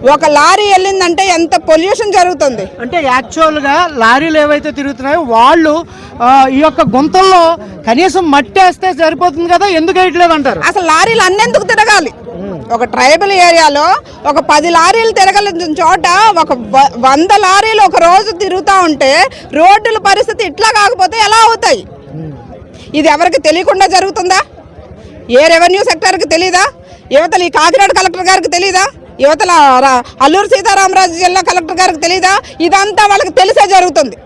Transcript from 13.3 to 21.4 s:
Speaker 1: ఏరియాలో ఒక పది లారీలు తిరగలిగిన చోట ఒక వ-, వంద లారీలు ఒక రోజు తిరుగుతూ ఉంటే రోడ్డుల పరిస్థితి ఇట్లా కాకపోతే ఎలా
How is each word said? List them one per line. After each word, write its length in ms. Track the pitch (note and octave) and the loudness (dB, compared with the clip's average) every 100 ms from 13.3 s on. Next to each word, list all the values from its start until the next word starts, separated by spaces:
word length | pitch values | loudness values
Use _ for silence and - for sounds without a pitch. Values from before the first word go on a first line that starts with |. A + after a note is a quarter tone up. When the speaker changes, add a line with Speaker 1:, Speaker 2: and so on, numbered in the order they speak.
Speaker 1:
ఏరియాలో 640 | G4 F4 E4 D#4 C#4+ D#4+ A#4+ - - C#4+ | 2 2 4 2 2 0 -2 -4 -8 -4
ఒక 100 | D4 | -2
పది 300 | - D4+ D#4+ | 0 0 2
లారీలు 420 | E4+ E4+ A4 A4+ | 0 2 2 0
తిరగలిగిన 600 | G4+ F#4+ G4 G4+ E4+ F4 | 2 2 2 -2 -6 -6
చోట 360 | D#4 E4 F#4 F4+ F4+ A4 F4 | -2 0 0 0 2 2 2
ఒక 140 | D#4 | -2
వ-, 360 | C4 G#3+ C4 C#4 A#3+ | -4 -2 0 0 2
వంద 320 | C4 C#4 F4+ G#4 | 0 2 2 2
లారీలు 440 | F#4+ G4 A4 A4 | 2 0 0 2
ఒక 140 | G4 F#4 | 2 2
రోజు 360 | E4+ F#4 G#4 | 4 2 0
తిరుగుతూ 520 | F4 F#4+ F#4 F4+ F#4+ | -6 -4 -4 0 0
ఉంటే 460 | F4 D4 C4+ D4 G#4 - - | 0 0 0 2 0 -4 -8
రోడ్డుల 440 | C#4+ E4+ G#4 G#4+ A4 | 2 4 4 2 -2
పరిస్థితి 480 | G4+ G4 G#4 G#4 G4 | 0 0 -2 -4 -8
ఇట్లా 240 | C#4+ A4 | -2 -2
కాకపోతే 480 | G#4+ G4+ A#4+ F#4 A4+ | 0 -2 0 -2 0
ఎలా 300 | G#4 A4 | 0 2